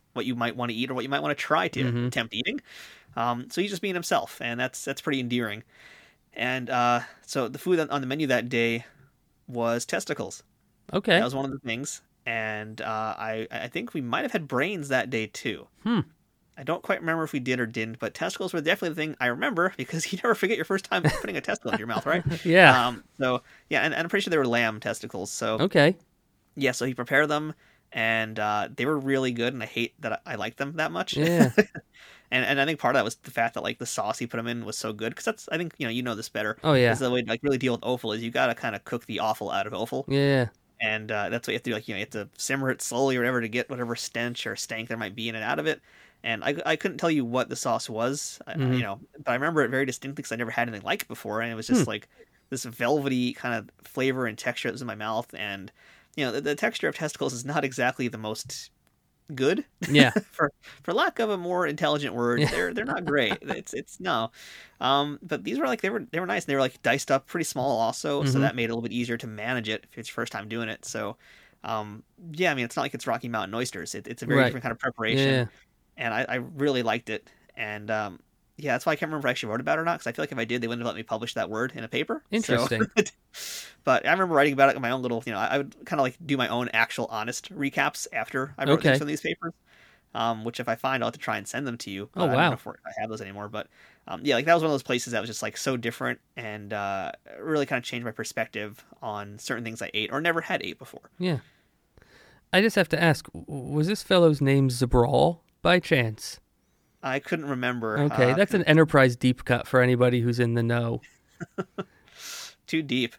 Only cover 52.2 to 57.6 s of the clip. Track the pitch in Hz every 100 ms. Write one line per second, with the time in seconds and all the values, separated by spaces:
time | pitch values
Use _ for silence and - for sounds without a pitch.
52.2 | - _ - 131 120 117 120 151 139 127
53.2 | 123 - 123 113 95 _ - - 131 127
54.2 | 117 - 131 - - 139 123 107 107 113
55.2 | - - 104 98 90 - - - _ -
56.2 | 131 127 143 143 233 - 156 - 156 -
57.2 | 135 123 135 151